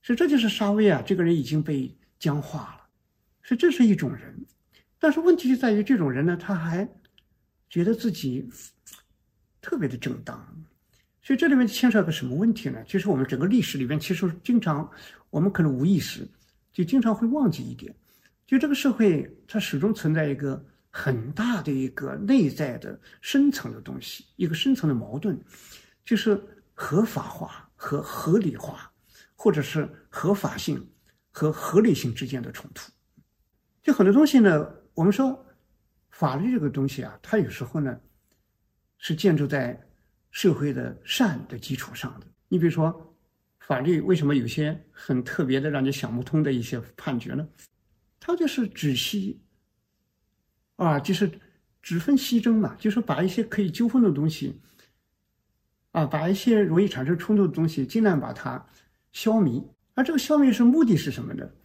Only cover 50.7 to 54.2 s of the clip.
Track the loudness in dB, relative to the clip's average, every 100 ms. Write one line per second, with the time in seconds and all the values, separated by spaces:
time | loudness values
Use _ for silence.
50.7 | -2 0 0 0 0 -2 -4 _ _ _
51.7 | _ -6 -4 2 2 2 0 2 2 0
52.7 | -2 -2 0 -2 -2 0 -2 -2 -2 -2
53.7 | 0 2 4 4 4